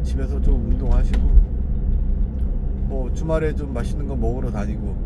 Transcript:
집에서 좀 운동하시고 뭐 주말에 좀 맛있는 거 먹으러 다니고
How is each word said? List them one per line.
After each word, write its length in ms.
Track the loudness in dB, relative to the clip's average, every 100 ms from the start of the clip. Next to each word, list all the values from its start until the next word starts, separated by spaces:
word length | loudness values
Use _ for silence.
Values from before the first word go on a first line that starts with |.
집에서 380 | -2 -2 -2 0
좀 280 | 2 2 2
운동하시고 480 | 0 2 2 4 2 6 6 6 0 -2 -2 0 0 0 0 -2 -2 -2 -2 -4 -4 -4
뭐 240 | -2 -4
주말에 420 | -2 -2 0 0 -2
좀 180 | -4
맛있는 320 | -4 -4 -2 -4
거 80 | -2
먹으러 340 | -2 -2 -4
다니고 440 | -4 -4 -4 -4 -4